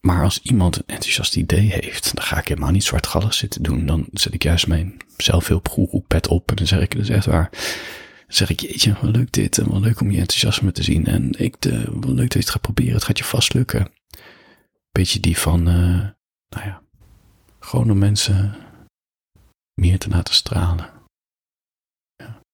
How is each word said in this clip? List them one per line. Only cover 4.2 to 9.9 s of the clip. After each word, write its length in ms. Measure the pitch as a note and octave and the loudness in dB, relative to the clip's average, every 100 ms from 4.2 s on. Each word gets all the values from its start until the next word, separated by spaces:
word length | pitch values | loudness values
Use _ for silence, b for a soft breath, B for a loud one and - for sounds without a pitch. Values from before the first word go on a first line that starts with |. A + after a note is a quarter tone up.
| - | -4
ik 80 | - | 0
juist 240 | - E2 - | 2 2 2
mijn 300 | D#2+ F2+ - - - | 0 -2 -10 -20 -4
zelfhulpgoeroe 880 | - E2 - - - - - - | 2 2 2 0 0 0 0 -2
pet 260 | - E2 - | 0 -2 2
op 220 | F2 - | 0 0
en 60 | G2+ | -2
dan 100 | F#2+ | 2
zeg 140 | F#2+ | 2
ik: 120 | G2 | 2
"Dat 100 | - | -2
is 60 | G#2+ | 0
echt 180 | A2 - | 0 2
waar." 240 | E2+ F2 | 2 0
Dan 880 | - - - - - - - _ - | -4 -8 -8 -12 -16 -20 -20 _ -2
zeg 140 | - | 0
ik: 100 | - | -2
"Jeetje, 360 | - A#2+ - G#2 | -6 0 0 2
wat 160 | - A2+ | 2 2
leuk 160 | B2 | 0
dit 260 | - - - | 0 0 0
en 120 | - | 0
wat 100 | G2 | 2
leuk 200 | A2 | 0